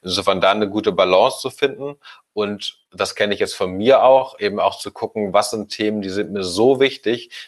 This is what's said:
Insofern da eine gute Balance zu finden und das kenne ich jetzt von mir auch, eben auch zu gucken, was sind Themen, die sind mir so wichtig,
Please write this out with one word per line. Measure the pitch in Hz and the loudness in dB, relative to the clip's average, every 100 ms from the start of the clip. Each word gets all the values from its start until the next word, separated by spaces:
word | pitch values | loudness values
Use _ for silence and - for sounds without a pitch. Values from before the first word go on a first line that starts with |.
Insofern | 92 98 98 92 | -6 -2 0 2
da | 95 | 2
eine | 104 101 | 2 0
gute | 104 104 | 0 0
Balance | 90 90 92 127 - | 2 4 4 4 0
zu | 127 | -10
finden | - 139 127 143 143 - - _ | -4 -4 -4 -12 -14 -20 -20 _
und | 104 104 101 - - _ | -6 -4 -6 -10 -14 _
das | 95 98 | -6 -6
kenne | - 104 | -2 -2
ich | 101 | 0
jetzt | 101 | -4
von | - 92 | -2 -4
mir | 92 117 127 | 0 4 6
auch, | 127 135 131 - | 6 4 2 -4
eben | 104 101 | -4 0
auch | 95 - | -2 -2
zu | 104 | -10
gucken, | - 110 110 101 | -8 -8 -4 0
was | 101 107 | 0 0
sind | 110 101 | -4 -8
Themen, | - 107 107 | -4 -4 -2
die | 95 | -4
sind | 98 82 | -6 -4
mir | 101 | -6
so | 92 90 127 131 | -4 2 4 4
wichtig, | 135 - 107 117 - - | 2 0 -4 -4 -8 -18